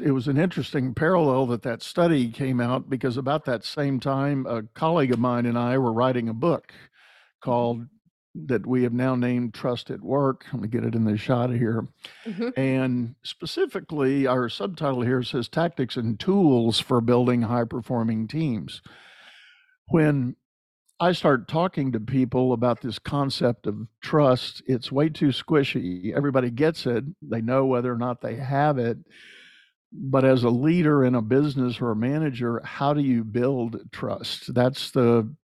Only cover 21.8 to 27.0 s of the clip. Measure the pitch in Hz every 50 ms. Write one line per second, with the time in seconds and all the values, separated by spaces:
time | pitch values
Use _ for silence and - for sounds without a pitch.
21.8 | 139 131 120 110 107 107 135 135 131 123 - 127 127 127 123 113 120 123 117 -
22.8 | - 123 107 - - - 147 143 139 139 - - 165 120 113 - - 107 104 107
23.8 | 110 - _ _ - - - 156 147 131 127 131 - - - - - - 131 117
24.8 | - - 131 139 151 160 156 - 165 143 123 - - - 165 147 139 - - 127
25.8 | 90 90 90 90 90 110 - 143 139 143 131 135 123 123 120 117 147 160 165 -
26.8 | - 127 120 113